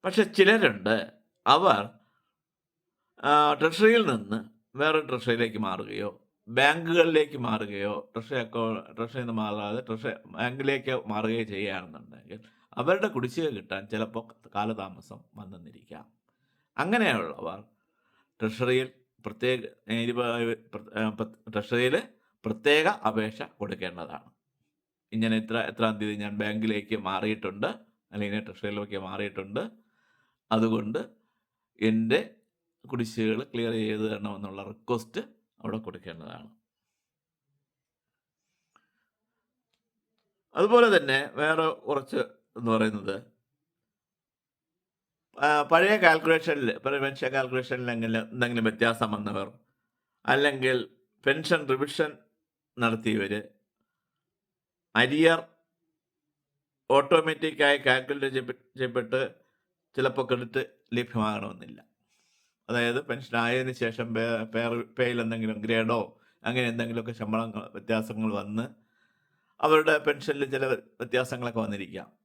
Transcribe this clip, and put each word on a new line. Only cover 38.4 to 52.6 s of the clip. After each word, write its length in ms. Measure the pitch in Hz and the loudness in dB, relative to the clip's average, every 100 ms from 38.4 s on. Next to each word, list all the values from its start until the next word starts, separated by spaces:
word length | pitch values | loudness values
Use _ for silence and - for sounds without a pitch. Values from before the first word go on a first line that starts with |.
| _ _ _ _ _ _ _ _ _ _ _ _ _ _ _ _ _ _ _ _ _ - | _ _ _ _ _ _ _ _ _ _ _ _ _ _ _ _ _ _ _ _ _ 2
അതുപോലെ 280 | 208 240 233 185 | 8 8 10 6
തന്നെ 220 | 143 135 143 123 | 4 0 0 -2
വേറെ 260 | 151 160 156 - - | 2 2 2 -2 -2
കുറച്ച് 320 | 139 131 147 120 _ _ 113 | -4 -2 -4 -4 _ _ -6
എന്ന് 120 | 117 | 0
പറയുന്നത്, 420 | 110 110 104 95 98 - _ _ _ _ _ _ _ _ _ _ _ _ _ _ _ _ _ _ _ _ - | 2 2 0 -6 -8 -10 _ _ _ _ _ _ _ _ _ _ _ _ _ _ _ _ _ _ _ _ 0
ആ, 40 | 147 151 147 | 2 4 4
പഴയ 220 | 165 190 214 | 4 6 6
കാൽക്കുലേഷനിൽ, 640 | 175 160 160 165 165 143 120 - | 6 6 4 2 2 0 -2 -2
പഴയ 160 | 135 139 | -2 -2
പെൻഷൻ 260 | 135 135 131 135 | -2 -2 -2 -2
കാൽക്കുലേഷനിൽ 540 | 127 127 123 127 123 117 | 0 -2 -2 -4 -4 -2
എങ്ങനെ 220 | 113 113 110 | 0 -2 -4
എന്തെങ്കിലും 340 | 123 120 120 110 | -2 -2 2 0
വ്യത്യാസം 420 | 110 117 113 110 104 | 2 2 2 -2 -2
വന്നവർ, 300 | 104 101 98 - _ _ _ _ _ _ - | -4 -4 -6 -12 _ _ _ _ _ _ 0
അല്ലെങ്കിൽ 460 | 131 143 135 131 127 101 _ _ _ 139 | 2 2 2 0 0 -4 _ _ _ 0
പെൻഷൻ 340 | 147 151 165 139 | 0 0 0 0
റിവിഷൻ 380 | 131 143 - 156 - _ _ _ _ | -2 -2 -2 -4 -4 _ _ _ _